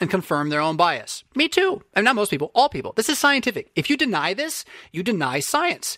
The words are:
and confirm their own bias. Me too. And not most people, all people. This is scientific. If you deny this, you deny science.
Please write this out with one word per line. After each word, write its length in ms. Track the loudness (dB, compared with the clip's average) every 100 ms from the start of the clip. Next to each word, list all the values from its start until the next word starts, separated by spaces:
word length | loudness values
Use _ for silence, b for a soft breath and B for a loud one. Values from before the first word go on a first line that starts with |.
and 100 | -2
confirm 380 | -2 0 -2 0
their 120 | 0
own 160 | 0 2
bias. 460 | 2 2 -6 -14 -8 -2
Me 100 | 0
too. 340 | 2 0 -2 -4
And 100 | 0
not 120 | 2 2
most 140 | 0
people, 200 | -2 0 2
all 120 | 2
people. 240 | 2 -8 -4
This 120 | -2
is 120 | 2
scientific. 500 | 4 4 0 -4 -6 -4
If 120 | 0
you 80 | 0
deny 380 | 0 0 0
this, 300 | -2 -6 -8 -12 B B
you 140 | -6
deny 340 | -2 0 0 -2
science. 580 | 0 0 0 -2 -6